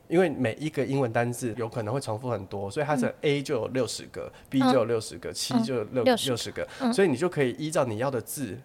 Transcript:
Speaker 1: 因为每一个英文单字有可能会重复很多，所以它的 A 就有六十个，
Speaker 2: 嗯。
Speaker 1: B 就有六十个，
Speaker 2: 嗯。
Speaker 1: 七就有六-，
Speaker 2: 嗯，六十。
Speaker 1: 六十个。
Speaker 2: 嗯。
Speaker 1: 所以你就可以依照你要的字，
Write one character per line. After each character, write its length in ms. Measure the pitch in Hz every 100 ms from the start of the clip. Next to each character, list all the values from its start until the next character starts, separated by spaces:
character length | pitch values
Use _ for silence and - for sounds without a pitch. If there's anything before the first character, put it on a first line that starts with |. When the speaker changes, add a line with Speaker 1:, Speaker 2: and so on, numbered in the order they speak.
| -
Speaker 1:
因 100 | 170
为 100 | 180
每 260 | 131 120
一 140 | - 151
个 160 | 143
英 140 | 131 139
文 140 | 123
单 200 | 117 120
字 220 | 117 123 110
有 120 | 113
可 140 | 123
能 120 | 107
会 60 | 135
重 180 | 127 110
复 100 | 127
很 160 | 107 98
多， 220 | 101 98
所 140 | 151
以 40 | 143
它 100 | 143
的 180 | 120 -
A 200 | 156 143
就 140 | 139
有 140 | 127 101
六 180 | 127 117
十 180 | - 64
个， 160 | 90
Speaker 2:
嗯。 80 | - - -
Speaker 1:
B 100 | 135
就 120 | 254
有 120 | 131 113
六 140 | 117
十 160 | - 87
个， 120 | 82
Speaker 2:
嗯。 40 |
Speaker 1:
七 280 | - - 240
就 140 | 226 123
有 80 |
六-， 180 | 107 131
Speaker 2:
嗯， 20 |
六 120 | 254 233
十。 140 | 139
Speaker 1:
六 60 | 117
十 140 | 104
个。 160 | - 95 -
Speaker 2:
嗯。 120 | 254
Speaker 1:
所 120 | 240
以 40 | 190
你 80 | 123
就 120 | 180
可 160 | 156
以 60 | 127
依 180 | 120 151
照 140 | 160
你 140 | 131 107
要 120 | 135
的 100 | 127
字， 380 | - 151 117 113